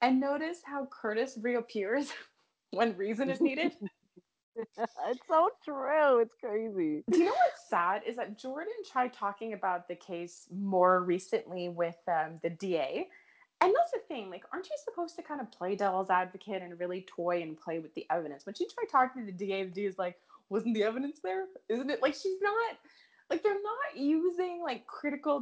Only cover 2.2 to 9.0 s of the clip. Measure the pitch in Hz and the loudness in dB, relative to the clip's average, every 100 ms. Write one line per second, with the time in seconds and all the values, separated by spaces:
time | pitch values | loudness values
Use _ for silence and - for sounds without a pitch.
2.2 | - _ _ _ _ - 233 185 202 226 | -16 _ _ _ _ 0 0 0 -2 -2
3.2 | 269 269 311 269 339 - 202 - _ - | -2 2 2 2 -2 -4 -10 -12 _ -20
4.2 | - _ _ 226 220 - 226 - - 254 | -20 _ _ -12 -10 -6 -6 -4 -6 -4
5.2 | - 320 370 - - 277 269 311 294 247 | 2 4 4 2 -8 -6 0 4 6 6
6.2 | 226 _ 233 214 226 196 156 151 - 359 | 4 _ -4 -2 -2 0 0 0 2 6
7.2 | 349 605 679 - - 196 175 202 - 240 | 6 6 4 2 -2 2 2 0 -2 -6
8.2 | 208 214 262 277 381 466 - 262 | -6 -8 -8 -8 -8 -8 -4 0